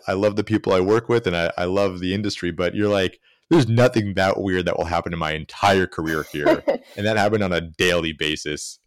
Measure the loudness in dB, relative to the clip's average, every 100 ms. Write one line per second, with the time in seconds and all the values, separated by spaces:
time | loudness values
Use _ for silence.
0 | -4 0 2 0 0 0 2 2 4 2
1 | 2 0 0 0 -2 -2 0 0 0 -2
2 | -4 -2 -4 -4 -6 -2 -4 0 0 0
3 | 0 -4 _ _ _ 2 4 4 4 2
4 | 0 0 0 0 0 0 0 -2 -2 -2
5 | -4 -4 -4 -4 -10 0 2 4 2 -2
6 | -4 -4 -4 -2 0 0 -2 -6 -8 -6
7 | -2 0 2 0 0 -2 -4 0 0 2
8 | -2 -4 -4 -4 -6 -8 -10 -16